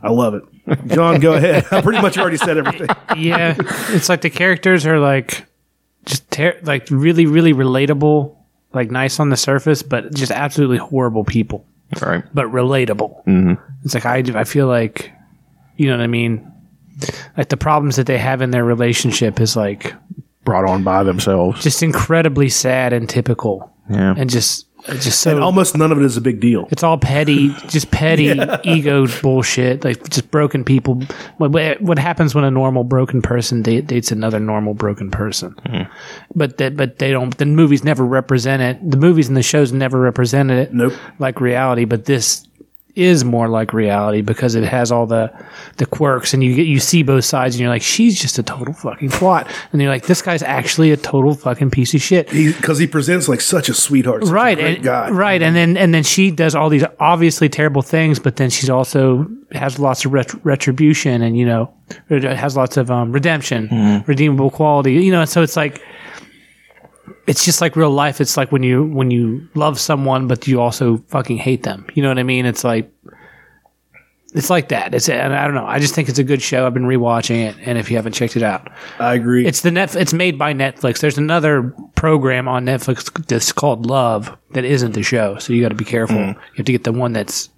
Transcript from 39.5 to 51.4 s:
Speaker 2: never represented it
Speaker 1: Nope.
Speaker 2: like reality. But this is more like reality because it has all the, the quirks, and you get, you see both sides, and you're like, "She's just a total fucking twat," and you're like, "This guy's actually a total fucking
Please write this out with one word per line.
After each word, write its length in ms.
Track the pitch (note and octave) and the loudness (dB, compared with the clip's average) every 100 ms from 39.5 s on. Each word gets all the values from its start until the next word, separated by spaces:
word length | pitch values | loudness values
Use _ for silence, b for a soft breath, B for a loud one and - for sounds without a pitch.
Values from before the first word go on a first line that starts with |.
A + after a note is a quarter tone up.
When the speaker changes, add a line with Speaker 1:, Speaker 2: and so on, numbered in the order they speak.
| D3+ C#3 | 2 2
Speaker 2:
never 260 | C3+ C3 C3 | 0 0 2
represented 580 | B2+ A#2+ B2 C3+ C3+ B2+ | 2 2 0 2 2 2
it 140 | B2+ | 0
Speaker 1:
Nope. 200 | B2 A#2+ B B - | 0 0 B B -6
Speaker 2:
like 220 | C3 B2+ | -6 -2
reality. 440 | B2 B2 C3 A#2+ A#2 | -2 0 0 0 0
But 200 | A#2 G#2+ | -2 0
this 400 | C3+ A2 - _ _ - _ _ - | -2 0 -4 _ _ -20 _ _ 0
is 280 | F3+ E3+ | 4 4
more 240 | B2 A#2+ A#2 | 2 0 2
like 260 | A2+ A2 | 0 0
reality 480 | A2 G#2+ G2+ G#2 G#2 | 0 2 2 0 0
because 340 | G#2 A2 B2+ A2+ | -2 -2 0 0
it 80 | |
has 280 | A2 B2+ A#2+ | 0 -2 0
all 140 | A#2+ A2+ | 0 0
the, 260 | A2+ A2+ B B B B - | 0 -2 B B B B -6
the 100 | C3 | -4
quirks, 480 | - D3+ C3 - | 0 0 0 0
and 100 | C3+ | 0
you 120 | C3 B2+ | 2 2
get, 100 | D#3+ | 2
you 140 | C3+ | 0
see 240 | - F3 | 2 2
both 200 | C#3 C3+ | 4 2
sides, 300 | A#2+ C#3+ B2+ | 2 0 -2
and 60 | A#2+ | -2
you're 80 | B2 | -2
like, 140 | A#2 | -2
"She's 360 | - - A#3 G3 | -2 2 2 2
just 200 | C#3 - | -2 -4
a 40 | |
total 300 | A2+ - A#2+ | -6 -8 -10
fucking 360 | E3 A#2+ A2+ C#3 | -8 -10 -6 -4
twat," 380 | - F#3 F3 B2 B B | 0 2 2 -2 B B
and 80 | D3+ | 0
you're 120 | C#3 | 0
like, 160 | C3 - | 0 0
"This 160 | F3 | -2
guy's 180 | - E3+ | 0 -4
actually 500 | C#3+ C3+ B2 - D#3+ | -2 -4 -4 2 4
a 60 | D3 | 4
total 380 | - C#3 C3+ | 0 2 2
fucking 340 | C#3+ | 0